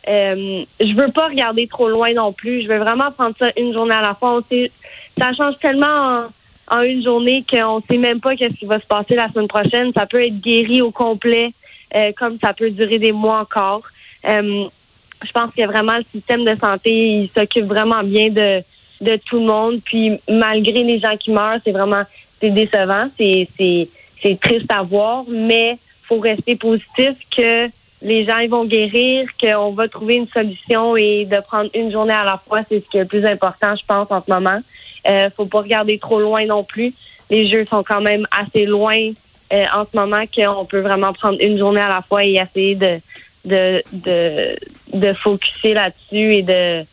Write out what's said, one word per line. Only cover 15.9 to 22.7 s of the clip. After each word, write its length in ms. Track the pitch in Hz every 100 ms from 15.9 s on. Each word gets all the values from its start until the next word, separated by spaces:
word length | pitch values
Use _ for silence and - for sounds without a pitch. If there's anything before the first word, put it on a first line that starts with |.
| 233
le 60 | 226
système 320 | 214 - 240
de 120 | 233 214
santé, 340 | 214 190 226 226 226 208
il 80 | 196 226
s'occupe 300 | 208 240 202
vraiment 360 | 208 220 226
bien 280 | 202 208 220
de, 300 | 214 202 190 180 _ _ -
de 160 | 202 214
tout 140 | - 240
le 80 | 226
monde. 340 | 214 226 240
Puis 340 | - 226 220 214 -
malgré 540 | 220 220 220 214 226
les 160 | 240 233
gens 180 | 220 214
qui 140 | -
meurent, 300 | 214 214 226
c'est 80 | 220
vraiment, 300 | 190 196 202 196 - _ _
c'est 100 | 214
décevant, 580 | 202 214